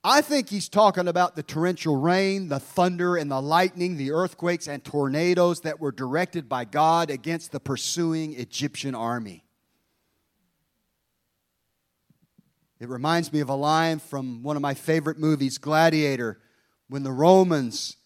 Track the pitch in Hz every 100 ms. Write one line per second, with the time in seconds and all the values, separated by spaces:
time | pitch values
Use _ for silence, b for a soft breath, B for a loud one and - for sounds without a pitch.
0 | 185 277 294 285 214 202 - 202 208 185
1 | 175 175 175 160 - 156 175 175 160 139
2 | 160 185 196 196 180 139 - - 180 175
3 | 175 175 147 135 139 165 185 185 180 160
4 | 135 156 180 - 170 170 151 143 - 147
5 | 139 143 175 180 175 170 165 156 147 120
6 | 131 151 180 175 123 127 113 147 156 165
7 | 165 135 156 165 - - - 131 - 170
8 | 165 160 156 127 120 - 143 - 139 123
9 | 117 120 107 85 _ _ _ _ _ _
10 | _ _ _ _ _ _ _ _ _ _
11 | _ _ _ _ _ _ _ _ _ _
12 | _ _ _ _ _ _ _ _ 120 127
13 | 147 170 160 151 135 139 147 160 165 156
14 | - 139 131 117 135 147 143 139 - 160
15 | 151 156 156 151 135 123 147 156 165 156
16 | 147 131 117 98 _ _ _ _ _ 139
17 | 135 127 160 190 185 156 120 - - -